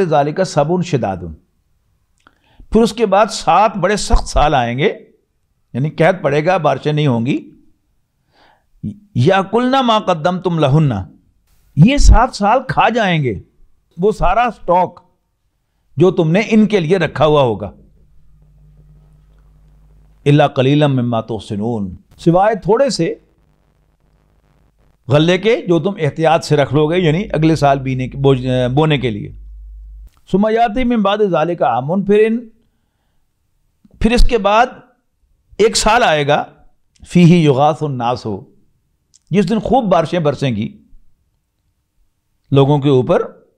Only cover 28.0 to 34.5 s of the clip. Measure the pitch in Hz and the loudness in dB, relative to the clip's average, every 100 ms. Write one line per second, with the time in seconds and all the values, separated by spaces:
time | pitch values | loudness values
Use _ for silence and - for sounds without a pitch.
28 | 127 139 139 135 127 127 123 131 156 143 | -8 -2 0 0 0 -2 0 0 0 0
29 | 120 104 98 - - - - - - - | -4 -6 -12 -16 -20 -20 -20 -20 -20 -20
30 | - _ - 190 214 226 233 226 240 233 | -20 _ -6 -2 0 0 0 -2 -2 0
31 | 196 214 208 165 160 175 139 117 139 190 | 0 0 0 0 -2 -2 -2 -2 -4 -4
32 | 196 208 220 226 233 _ _ _ _ _ | 0 2 2 -2 -8 _ _ _ _ _
33 | _ _ _ _ _ _ _ _ _ - | _ _ _ _ _ _ _ _ _ -4
34 | 233 247 - 233 196 | 0 4 4 4 2